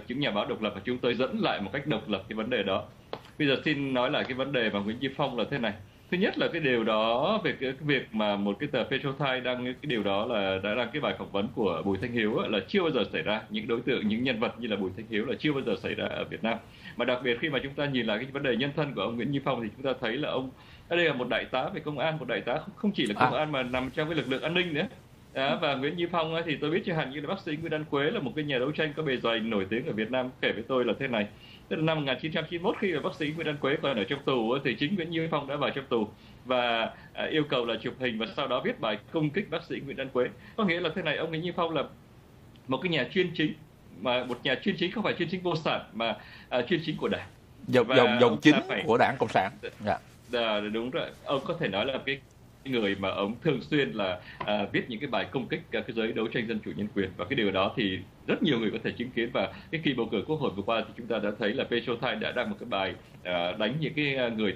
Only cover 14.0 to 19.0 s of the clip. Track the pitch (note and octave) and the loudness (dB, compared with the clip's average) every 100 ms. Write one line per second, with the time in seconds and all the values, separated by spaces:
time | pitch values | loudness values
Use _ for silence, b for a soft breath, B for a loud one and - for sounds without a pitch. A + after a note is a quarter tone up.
14 | G#2 A2+ C3 A2+ A2+ - A#2+ G2+ F#2+ G2 | 2 2 0 0 0 -2 -2 -2 -2 -4
15 | A2 G#2+ B2+ G2+ D3+ C#3 A2+ F#2+ F2 E2+ | -4 -2 0 0 0 0 0 -2 -2 -2
16 | G2+ D#2 - - A2+ A2 - B B B | -2 -4 -6 -2 -2 -2 -6 B B B
17 | A#2+ B2 B2+ A#2+ E3 C3 C#3 C#3+ C#3+ B2+ | 0 0 0 0 0 0 -2 -2 0 2
18 | A2+ G#2+ C3+ C#3 C#3 A2+ C#3+ D3 C#3+ G#2+ | 2 0 -2 -2 2 2 2 0 -2 0